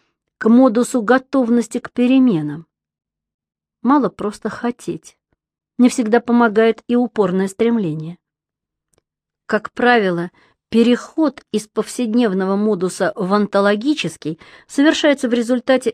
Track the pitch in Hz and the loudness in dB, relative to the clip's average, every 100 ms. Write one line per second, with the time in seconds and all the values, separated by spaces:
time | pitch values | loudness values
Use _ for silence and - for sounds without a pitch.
0 | _ _ _ - 226 233 262 220 240 254 | _ _ _ -4 2 6 4 2 0 -2
1 | 202 262 - 269 233 240 220 233 - - | 0 0 0 -2 0 0 -2 -8 -8 -2
2 | 247 262 254 170 147 147 165 _ _ _ | 2 4 4 2 -2 -10 -16 _ _ _
3 | _ _ _ _ _ _ _ _ 233 294 | _ _ _ _ _ _ _ _ 0 2
4 | 208 - 202 - 220 - 240 - - 160 | 0 -4 -8 -8 -10 -8 -8 -8 -10 -12
5 | - _ _ _ _ _ _ - 247 - | -14 _ _ _ _ _ _ 0 2 2
6 | 214 233 233 240 233 208 226 220 - 240 | 0 0 2 2 2 2 0 0 -2 -2
7 | 240 - 190 185 190 - 226 233 175 156 | 0 0 0 0 -4 -2 -2 -2 -4 -6
8 | 156 175 _ _ _ _ _ _ _ _ | -10 -16 _ _ _ _ _ _ _ _
9 | _ _ _ _ - 214 - - 247 240 | _ _ _ _ -6 -6 -6 -2 2 2
10 | 190 175 175 - _ _ _ 226 233 240 | 2 -2 -6 -12 _ _ _ 2 2 2
11 | - - 311 - - 214 214 - 208 - | -2 -2 -2 -4 -8 -8 -6 -8 -6 -6
12 | 233 233 233 190 190 196 214 196 185 - | -2 0 0 0 -2 -2 0 -2 -4 -4
13 | - - 185 208 202 196 202 208 262 302 | -4 -4 -2 0 0 0 0 0 -2 -4
14 | 165 - 151 165 - - _ - 294 311 | -6 -8 -10 -10 -14 -20 _ 0 2 2
15 | 311 277 247 240 226 254 - 254 233 | 0 0 0 -2 0 -2 0 0 -2